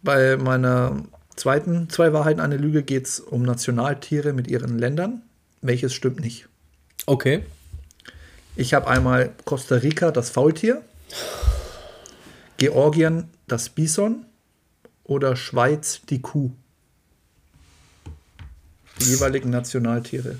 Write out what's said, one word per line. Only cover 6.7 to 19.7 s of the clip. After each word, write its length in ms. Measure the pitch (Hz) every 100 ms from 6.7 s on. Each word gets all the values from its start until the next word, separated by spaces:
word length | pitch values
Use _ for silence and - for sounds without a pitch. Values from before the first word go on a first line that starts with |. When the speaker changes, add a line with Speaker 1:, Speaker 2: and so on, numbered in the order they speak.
| _ _ _ -
Speaker 2:
Okay. 380 | 139 131 156 - - - - - _ - - - - _ -
Speaker 1:
Ich 180 | 127
hab 140 | 143 131
einmal 420 | 127 127 127 135 - -
Costa 300 | 135 - 127
Rica, 360 | 135 151 170
das 200 | 127 117
Faultier. 500 | - 143 160 220 277 - - - - - - - - - - - - - - - - - -
Georgien, 680 | 135 151 147 151 160 165 165 _ -
das 220 | 120 -
Bison. 560 | - 156 160 208 233 - _ _ _ _ _ - _
Oder 320 | - 139 135 123
Schweiz, 640 | - - 123 151 - - -
die 120 | 127
Kuh. 300 | - 151 131 123 _ _ _ _ _ _ _ _ _ _ _ _ _ _ - 76 _ _ - - _ _ _ -
Die 60 | 123
jeweiligen 400 | 131 139 135 127
Nationaltiere. 880 | 123 123